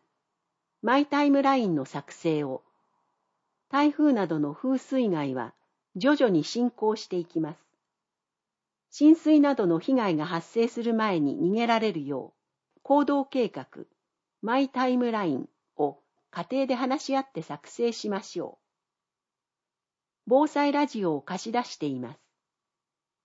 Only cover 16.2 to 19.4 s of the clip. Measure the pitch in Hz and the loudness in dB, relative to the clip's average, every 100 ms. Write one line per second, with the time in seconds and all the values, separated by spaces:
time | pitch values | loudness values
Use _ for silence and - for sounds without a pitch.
16.2 | _ - 175 262 262 247 262 277 - 269 | _ -12 -6 -4 -2 -2 -2 -4 -2 -4
17.2 | 269 - 160 156 - - 233 226 214 190 | -4 -10 -12 -14 -16 -4 -4 -2 -6 -6
18.2 | - 180 147 - _ _ _ _ _ _ | -6 -10 -10 -12 _ _ _ _ _ _
19.2 | _ _ | _ _